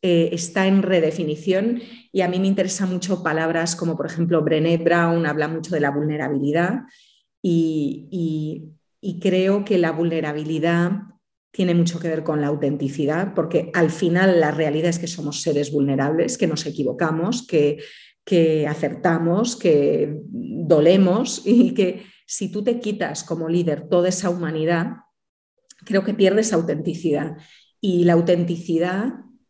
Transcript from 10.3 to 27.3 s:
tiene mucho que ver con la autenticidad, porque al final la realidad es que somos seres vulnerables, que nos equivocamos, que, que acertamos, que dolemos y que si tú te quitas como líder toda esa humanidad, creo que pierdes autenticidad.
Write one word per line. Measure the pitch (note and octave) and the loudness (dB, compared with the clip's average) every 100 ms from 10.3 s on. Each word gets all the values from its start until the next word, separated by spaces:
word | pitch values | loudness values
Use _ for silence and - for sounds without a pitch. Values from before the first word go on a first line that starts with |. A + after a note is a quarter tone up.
| D3 D3+ D#3+ D#3+ E3+ F3 G3+ - _ _ _ _ | -6 -4 -2 0 2 0 -2 -8 _ _ _ _
tiene | - F#3 | -2 0
mucho | E3+ E3+ F3 | 2 2 0
que | E3+ | -4
ver | D#3+ | -4
con | D#3 D3+ | -2 -2
la | C#3+ | -2
autenticidad, | D3 C#3 C#3+ C#3 C#3+ C#3+ D#3 G3 | -2 -2 -2 -4 -2 -2 0 -2
porque | - - E3 - | -2 0 -2 0
al | F#3 E3 | 0 0
final | - F3+ F3 F#3+ F3 | 0 0 2 4 4
la | D3+ | 2
realidad | D3+ D#3 D3+ E3+ | 0 -2 0 0
es | E3+ | -2
que | E3+ | -6
somos | - D3 C#3+ | -6 -8 -4
seres | - C#3+ C#3+ | -2 -2 0
vulnerables, | D3 C#3 C3 C#3 D#3+ - - | 0 0 0 0 0 -2 0
que | F3+ | -2
nos | D#3 D3 | -2 -6
equivocamos, | D3 C3+ - E3+ D#3+ F3+ B3 - | -4 -4 -2 -2 0 -2 -4 -2
que, | E3 D3 D3 - - - _ | 2 2 0 -10 -20 -20 _
que | - E3+ E3 D#3 D3 | 0 4 4 2 0
acertamos, | D3+ D3 D#3+ F3+ E3 E3 F3+ A#3+ - | -2 -4 -2 0 2 2 0 0 0
que | - D3+ C#3+ D#3 D3+ D#3 - | 2 4 4 2 -2 -6 -10
dolemos | - - - E3 D#3 D#3 F#3+ F#3 G3 - - - | -10 -8 -6 2 4 6 6 4 2 -2 -4 2
y | A#3 G#3 | 4 4
que | - F#3 F3+ - _ _ | 4 0 -2 -14 _ _
si | - F#3+ | -8 -6
tú | F#3+ | -4
te | G#3 A#3 | -2 -2
quitas | G#3+ G3+ E3 D#3 | -4 -4 -6 -6
como | - E3 D#3+ | -8 -6 -2
líder | E3+ E3+ D3 - | 0 0 -2 0
toda | F3+ F3+ | 2 2
esa | F#3 F#3+ | 0 -2
humanidad, | F3 D#3+ D#3 D#3+ E3+ G3 - _ _ _ _ _ _ _ - - | -2 -4 -2 0 0 -2 -8 _ _ _ _ _ _ _ -20 -2
creo | G3 | -2
que | F#3+ | -2
pierdes | G3+ F#3+ G3+ A3 | 2 4 4 2
autenticidad. | E3+ E3 D3+ F3 D#3 E3 D3 D#3 | 0 0 -4 -4 -4 -2 -2 -4